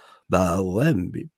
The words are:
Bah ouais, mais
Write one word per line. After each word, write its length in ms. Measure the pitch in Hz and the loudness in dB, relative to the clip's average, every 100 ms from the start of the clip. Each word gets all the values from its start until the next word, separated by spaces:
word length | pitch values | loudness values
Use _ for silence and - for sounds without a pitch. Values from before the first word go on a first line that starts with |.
| - - - | -20 -20 -2
Bah 320 | 90 92 90 | 2 2 0
ouais, 320 | 92 95 156 | -2 0 2
mais 340 | 110 90 - - | 0 -2 -8 -12